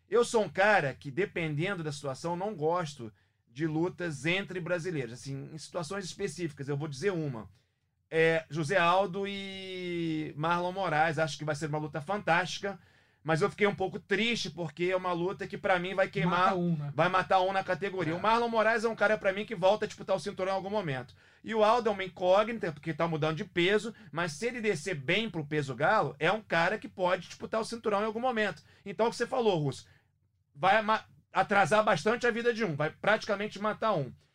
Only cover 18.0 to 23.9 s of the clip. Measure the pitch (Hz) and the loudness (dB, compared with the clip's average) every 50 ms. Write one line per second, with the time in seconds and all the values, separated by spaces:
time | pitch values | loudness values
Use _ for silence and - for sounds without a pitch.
18 | 170 151 165 180 190 214 226 240 240 233 226 220 208 220 233 226 208 233 220 - | -2 -2 -2 0 2 4 4 4 2 2 2 2 4 4 2 2 0 -2 0 2
19 | - - 214 214 214 196 190 202 214 - 226 170 185 185 208 - 214 - - - | 2 2 2 2 2 0 0 0 -6 -6 -4 2 4 4 4 4 0 -6 -6 -12
20 | 185 - 190 185 - 202 190 - 185 190 196 190 185 196 208 214 185 151 135 127 | -2 -2 -2 0 -2 -6 -4 -4 -2 0 0 -2 -2 -2 -4 -2 -2 -2 -4 -4
21 | - - - - _ - _ _ - 190 226 220 208 214 233 247 214 220 202 196 | -6 -10 -16 -20 _ -20 _ _ -8 -2 2 4 6 6 6 4 2 0 0 0
22 | 190 185 - - 185 180 185 202 220 220 233 214 196 175 - - - 165 156 147 | -4 -8 -6 0 4 6 6 6 4 2 -2 -4 -4 -6 -6 -6 -8 -8 -2 -2
23 | 165 170 160 151 156 156 160 151 208 - - 170 170 185 208 214 208 233 | 0 0 0 0 0 0 -2 -4 -8 -4 0 2 4 4 4 2 0 -4